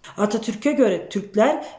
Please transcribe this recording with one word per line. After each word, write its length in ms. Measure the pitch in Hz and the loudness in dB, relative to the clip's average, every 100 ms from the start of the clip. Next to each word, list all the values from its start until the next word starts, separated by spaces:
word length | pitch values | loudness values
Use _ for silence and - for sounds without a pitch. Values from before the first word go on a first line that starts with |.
| - - | -12 -2
Atatürk'e 560 | 208 214 214 214 285 | -2 -2 -4 -2 0
göre 360 | 294 220 175 - | 4 2 2 -4
Türkler 580 | 202 196 208 254 311 - | -8 -2 2 2 2 -6